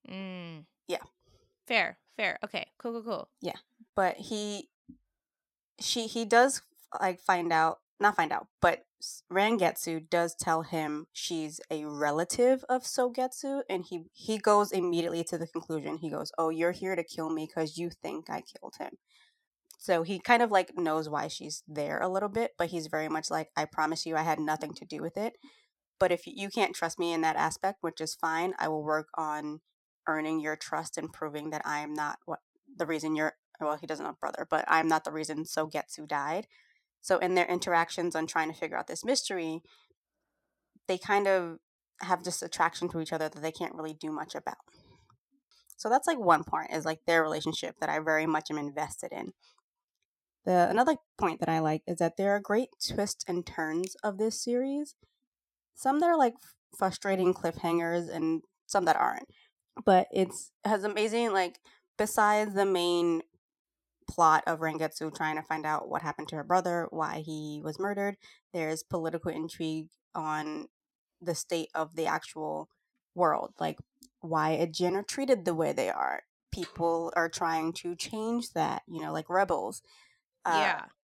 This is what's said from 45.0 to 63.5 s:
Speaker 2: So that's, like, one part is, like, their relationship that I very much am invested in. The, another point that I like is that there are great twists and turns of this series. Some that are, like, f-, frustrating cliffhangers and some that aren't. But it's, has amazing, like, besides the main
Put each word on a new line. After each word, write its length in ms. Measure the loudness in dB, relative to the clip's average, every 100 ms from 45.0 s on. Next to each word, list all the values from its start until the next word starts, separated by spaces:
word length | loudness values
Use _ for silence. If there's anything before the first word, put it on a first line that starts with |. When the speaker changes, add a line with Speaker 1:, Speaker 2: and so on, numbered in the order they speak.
| _ _ _ _ _ _ _ -8
Speaker 2:
So 120 | 2
that's, 180 | 2 4
like, 120 | 2
one 240 | 6 6
part 280 | 6 -4 -2
is, 140 | -4 -2
like, 200 | -4 4
their 180 | 4
relationship 560 | 4 0 -2 -4 -6 -4
that 100 | -2
I 100 | 0
very 260 | 2 2 2
much 260 | 0 -2
am 60 | -6
invested 540 | -4 -6 -6 -8 -10
in. 200 | -8 -10 -12 _ _ _ _ _ _ _ _ _ _ 2
The, 220 | 6 6
another 260 | 6 4 2 _ -2
point 220 | -2 0
that 80 | 0
I 100 | 2
like 240 | 2 0 -4
is 120 | 0
that 180 | 0 2
there 140 | 2 2
are 40 |
great 300 | 2 0 0 _ -6
twists 380 | -2 -2 -4 -4
and 180 | -4 -4
turns 500 | -6 -2 -2 -4 -4
of 140 | -4 0
this 240 | -2 -2
series. 540 | -2 0 0 -2 -6 -12 _ _ _ _ _ _ _ -2
Some 240 | 2 4
that 60 | 4
are, 80 | 6
like, 180 | 4 2
f-, 200 | -20 _ _ -2
frustrating 560 | -2 0 0 4 4
cliffhangers 760 | 2 -2 -2 0 2 2 0 -2
and 300 | -2 0 0 -4 _ -2
some 180 | 2 4
that 120 | 4
aren't. 320 | 4 0 -10 _ _ _ _ 0 6
But 220 | 8 6
it's, 400 | 2 0 -2 -14 _ 0
has 180 | 2 2
amazing, 480 | 0 2 2 2
like, 280 | 2 0 -4 -20 _ _ -2
besides 580 | 0 6 6 6 2 2
the 100 | 4
main 580 | 4 4 4 4 2 -2 _ _